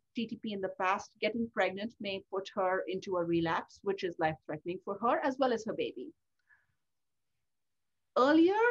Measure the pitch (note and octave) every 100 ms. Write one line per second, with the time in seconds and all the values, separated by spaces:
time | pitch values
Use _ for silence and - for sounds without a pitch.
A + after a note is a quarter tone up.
0 | _ - A3+ A3 A3+ G3+ F#3 F#3 F#3 G3+
1 | - _ G#3+ A#3 A#3 - F#3 G3 A3 -
2 | G#3 F#3+ - G3 G3 G#3+ F#3 F#3+ - F#3
3 | F#3+ F3+ E3+ E3+ E3 F3 - - G3+ G3
4 | F#3 F3 D#3+ D#3+ - D3+ F3 F#3 - G3
5 | A#3 D#4 D4+ C4 C4 A3 A3 - A#2+ -
6 | - - _ _ _ _ _ _ _ _
7 | _ _ _ _ _ _ _ _ _ _
8 | _ - C4 D#4+ E4+ G#4 A#4+